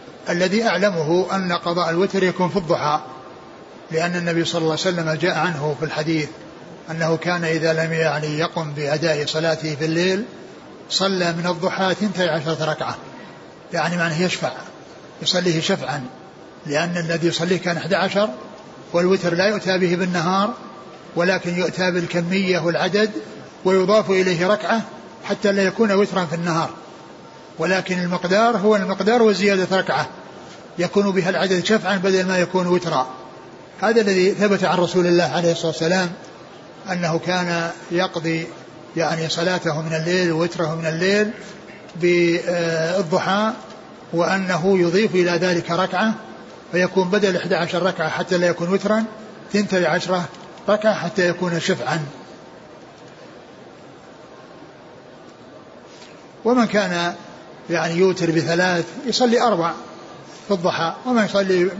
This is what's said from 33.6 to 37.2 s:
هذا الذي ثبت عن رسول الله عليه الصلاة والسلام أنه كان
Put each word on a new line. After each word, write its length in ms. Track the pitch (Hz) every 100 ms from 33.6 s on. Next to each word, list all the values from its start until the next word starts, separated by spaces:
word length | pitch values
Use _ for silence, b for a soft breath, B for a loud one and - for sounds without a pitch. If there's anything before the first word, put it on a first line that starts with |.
| - -
هذا 200 | 202 226
الذي 300 | 202 185 185
ثبت 320 | 190 208 196
عن 140 | 185 170
رسول 300 | 170 180 180
الله 160 | 175
عليه 280 | 160 156 170
الصلاة 160 | 160 165
والسلام 440 | 156 165 185 180 180 - - - - - - 196
أنه 280 | 180 170
كان 520 | 160